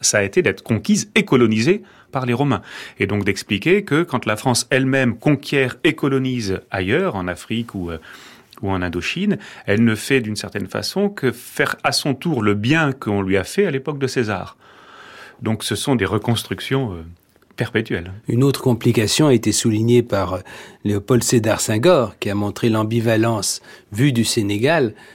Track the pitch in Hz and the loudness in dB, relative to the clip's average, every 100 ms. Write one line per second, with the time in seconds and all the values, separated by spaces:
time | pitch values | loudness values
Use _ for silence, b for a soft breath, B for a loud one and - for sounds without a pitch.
0 | - 107 98 185 123 95 - 107 - 208 | 0 2 2 2 2 0 -2 -2 2 0
1 | - 226 - 131 113 110 127 208 B B | 2 -2 2 4 4 4 2 0 B B
2 | B 135 127 120 143 104 B B B - | B -6 -2 0 0 0 B B B -4
3 | 98 104 95 98 - 101 156 208 202 143 | -2 0 -2 -4 -4 -2 2 2 2 -2
4 | 175 120 110 107 135 117 - 131 131 135 | 0 -2 -2 -2 0 0 0 0 2 2
5 | 123 101 151 143 - 143 127 - 160 151 | 2 0 0 0 0 0 0 0 -2 0
6 | 143 135 131 123 101 92 - 98 92 151 | 0 0 -2 -4 -4 -4 -4 -4 0 0
7 | 190 101 90 85 - 113 117 98 85 80 | 0 -4 -6 -8 -6 -6 -6 -6 -6 -8
8 | B B B B B - 98 92 90 85 | B B B B B -8 -4 -2 -2 -4
9 | - 165 208 175 B B - 104 117 107 | -4 -2 -2 -2 B B -2 2 4 2
10 | - 135 107 104 101 104 95 107 104 196 | 0 0 0 -8 -8 -8 -6 -6 -4 -2
11 | 202 202 127 120 - - 139 - 143 - | -2 -2 -4 -4 -12 -4 -2 -2 -2 -2
12 | 147 131 175 131 107 104 117 160 147 135 | -2 -2 -2 0 0 0 2 2 2 -2
13 | 110 101 95 95 92 - 196 135 - 143 | -2 -2 0 0 0 0 0 -2 -6 -4
14 | - 131 107 95 92 - B B B B | -2 -2 -2 -4 -8 -16 B B B B
15 | B B B B 107 107 - 104 - 123 | B B B B -4 -4 -2 -4 0 0
16 | 95 107 - 110 - 95 - 135 120 85 | 2 0 0 -2 -4 -8 -4 -4 -4 -8
17 | 82 85 _ _ _ - 113 110 - 104 | -14 -20 _ _ _ -8 -4 -2 -2 -6
18 | 85 98 - 120 139 131 131 113 123 113 | -6 -12 -2 2 2 2 0 2 2 2
19 | 107 - 156 120 107 - 117 107 113 120 | 2 2 4 4 2 0 0 2 4 4
20 | 120 101 92 90 - B B B 104 101 | 4 -2 -2 -6 -10 B B B -2 -2
21 | - 123 - 120 110 101 - 110 175 165 | 2 2 2 0 0 -2 0 2 4 4
22 | 107 - 107 101 104 - 120 110 107 117 | 2 -4 -4 -2 -4 0 0 2 0 0
23 | 117 110 113 110 95 - B B B 104 | 2 2 2 0 -4 -6 B B B 0
24 | 143 117 110 120 101 104 131 165 117 - | 2 2 0 0 0 0 2 2 2 -2
25 | B | B